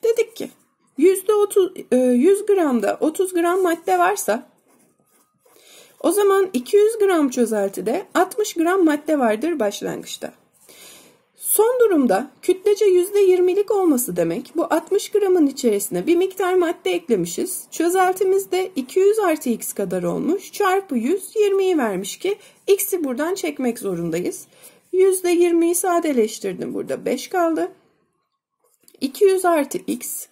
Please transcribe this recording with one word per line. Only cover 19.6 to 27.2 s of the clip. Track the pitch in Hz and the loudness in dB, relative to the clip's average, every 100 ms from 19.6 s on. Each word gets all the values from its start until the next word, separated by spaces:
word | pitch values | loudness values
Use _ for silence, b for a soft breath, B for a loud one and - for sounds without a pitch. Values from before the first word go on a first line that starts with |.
| - | -6
kadar | - 196 185 | -6 -4 -4
olmuş. | 175 175 170 381 - | -4 -4 -2 -4 -6
Çarpı | - 392 381 392 247 | -4 0 0 -2 -4
yüz, | 226 403 - 453 | -2 -4 -4 0
yirmiyi | 415 392 381 339 | 0 2 0 0
vermiş | 226 185 196 - | -2 -4 -8 -8
ki | 370 415 b b - | -6 -6 b b 0
x'i | 392 - 359 | 0 0 -4
buradan | 285 247 311 381 | -4 -4 -4 -4
çekmek | 330 294 254 233 | -6 -4 -4 -4
zorundayız. | 196 175 170 165 254 - - b b b b | -6 -4 -4 -4 -6 -8 -16 b b b b
Yüzde | 370 381 370 349 | 2 2 2 0
yirmiyi | 349 349 339 339 349 | 2 4 4 2 0
sadeleştirdim. | 381 349 330 262 220 - 202 180 - | 0 0 0 0 0 -2 -8 -8 -8
Burada | - - 131 180 | -8 -6 -6 -4
beş | 247 | -6